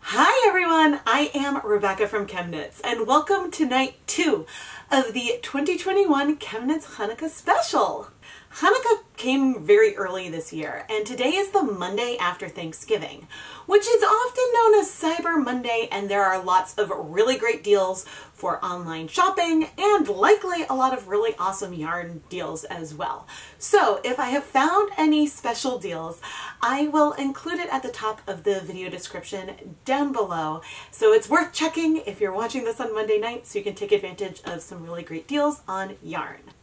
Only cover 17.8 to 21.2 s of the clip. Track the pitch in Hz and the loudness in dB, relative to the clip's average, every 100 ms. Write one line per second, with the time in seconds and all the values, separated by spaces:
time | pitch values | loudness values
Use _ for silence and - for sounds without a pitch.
17.8 | 185 185 - - - - 143 135 185 180 | 4 -2 -8 -14 -20 -8 -4 -4 -4 -6
18.8 | 170 160 160 - 370 370 339 320 320 - | -8 -8 -6 2 2 2 2 2 0 0
19.8 | 403 415 320 381 - 415 370 349 311 262 | 2 4 2 2 6 4 4 -4 -2 0
20.8 | 262 254 190 208 | 2 0 -2 0